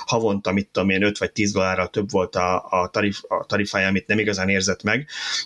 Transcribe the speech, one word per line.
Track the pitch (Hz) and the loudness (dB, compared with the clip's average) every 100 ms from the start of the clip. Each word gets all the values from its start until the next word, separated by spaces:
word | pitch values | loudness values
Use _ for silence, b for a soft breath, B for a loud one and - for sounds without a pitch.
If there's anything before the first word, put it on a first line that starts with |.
| - | -2
havonta, | 120 113 101 - | 0 0 0 0
mit | 98 98 | 0 0
tudom | - 95 | 0 2
én, | 95 | 4
öt | 104 104 | 2 0
vagy | 92 | -2
tíz | - 104 | 0 0
dollárral | 101 92 92 90 | 2 0 0 -2
több | - 101 | -2 0
volt | 101 90 95 | 0 0 0
a, | 90 92 - | 0 0 0
a | 92 90 | 0 0
tarif-, | 110 101 98 - | 0 0 -2 -4
a | 92 - | -4 -2
tarifája, | 104 101 101 95 | -2 0 0 2
amit | 98 - | 2 0
nem | 107 | 0
igazán | 104 95 95 | 0 0 0
érzett | 98 95 92 | 2 0 -2
meg. | 104 117 147 B B B | 0 -2 -2 B B B